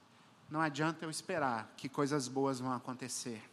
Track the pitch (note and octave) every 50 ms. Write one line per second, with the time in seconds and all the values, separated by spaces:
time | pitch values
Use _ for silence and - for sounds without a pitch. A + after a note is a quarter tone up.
0 | - - - - - - - - - - D3 D#3 D#3+ D#3 C#3+ C3+ D#3 D#3+ E3 D#3+
1 | - D#3+ D#3 - - - F#3+ E3 D3 C3 A#2+ A2 G#2+ - - - - C3+ - -
2 | D3 C3+ D3 D3+ B2+ B2 B2+ C3+ C#3 C3+ C3+ B2 B2+ C3 B2+ A#2+ - - B2+ B2
3 | C3+ B2 - - - C3+ A#2 A2 A2+ -